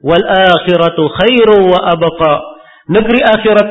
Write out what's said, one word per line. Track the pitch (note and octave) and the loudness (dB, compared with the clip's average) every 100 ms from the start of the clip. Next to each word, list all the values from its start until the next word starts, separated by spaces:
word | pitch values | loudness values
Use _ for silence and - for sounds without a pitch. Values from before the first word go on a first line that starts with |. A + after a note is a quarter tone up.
"Wal | C3+ E3+ - | 0 0 0
akhiratu | F#3+ F#3+ E3+ F3 F3 E3 E3 D3+ | 0 2 0 0 0 0 -2 -4
khairu | - G3+ B3 A3 G#3 F#3+ | -2 0 2 2 2 2
wa | F3+ - | 0 0
abqa." | E3+ E3 D#3+ D#3+ C#3+ - - - - - | -2 -2 -2 -2 -2 -6 -20 -20 -20 -4
Negeri | F3+ A3 A#3+ | -2 0 0
akhirat | A3+ G#3+ G#3+ G#3 G#3 | 0 0 0 0 0